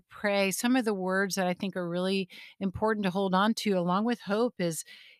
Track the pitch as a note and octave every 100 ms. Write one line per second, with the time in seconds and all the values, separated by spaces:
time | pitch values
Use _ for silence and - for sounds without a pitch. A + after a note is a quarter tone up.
0 | - - G#3 G3+ G3 F3+ A#3+ B3+ A3 G3
1 | F#3 F#3+ G3 F#3 F3+ F3+ G3 F#3 F3 F3
2 | F#3 G3 F#3 - - - G3 - G#3+ G#3+
3 | G3 F3+ G3 F#3 G#3 A3 G#3+ F#3 F3 F#3
4 | A3+ A#3+ - G#3 A#3+ - E3+ D#3+ - -
5 | - -